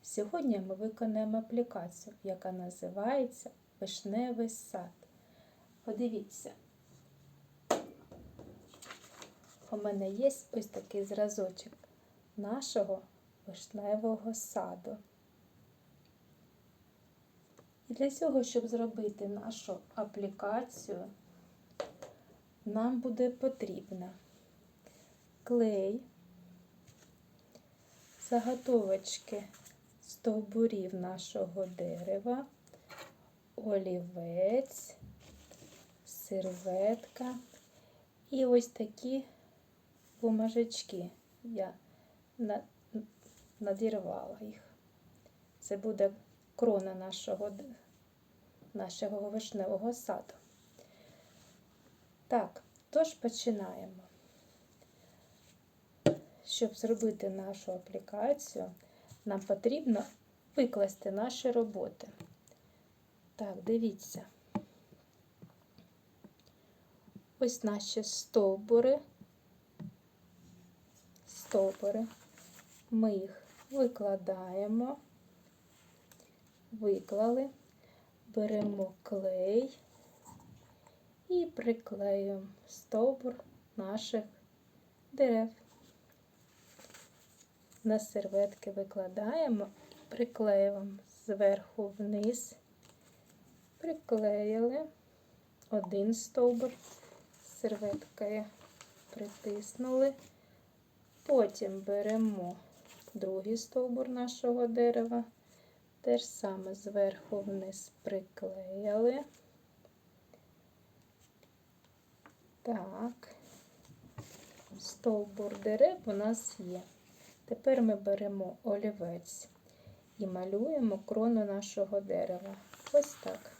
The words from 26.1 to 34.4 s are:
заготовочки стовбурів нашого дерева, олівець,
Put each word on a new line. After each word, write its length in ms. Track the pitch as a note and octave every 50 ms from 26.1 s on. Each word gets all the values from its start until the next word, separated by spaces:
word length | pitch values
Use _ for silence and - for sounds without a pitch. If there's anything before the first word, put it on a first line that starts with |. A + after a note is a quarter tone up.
| - - - - - - - - - - - - - - - - - - - - - _ - - - - - _ - - _ _ - _ _ - - - - - - - - -
заготовочки 1120 | A#3+ A#3 G#3+ A#3+ B3+ B3 - - B3 A#3 G3+ F#3+ F#3+ F#3+ - - - - - - - G3+ G3+ - - - - - - - - _ - -
стовбурів 960 | - - - - _ A#3 G#3+ G#3+ G#3+ G3+ G3+ A3+ A3+ A3+ - G3+ F#3 F#3 F#3+
нашого 680 | F#3 F3+ F3+ F#3 F#3 - - - G#3 F#3+ F3+ F3 G3 F#3+
дерева, 800 | F3+ F3+ - F3 F3 E3 E3+ F3 F#3 G3 G3 G3+ A#3+ B3 C4 C#4 - - _ _ - - - - - - - - - - - - - _ _ _ _ _
олівець, 1400 | - A3 G#3+ G#3 G3 F#3+ F#3 F3+ F3+ F3 F3 F3+ F3+ E3+ E3+ E3+ F3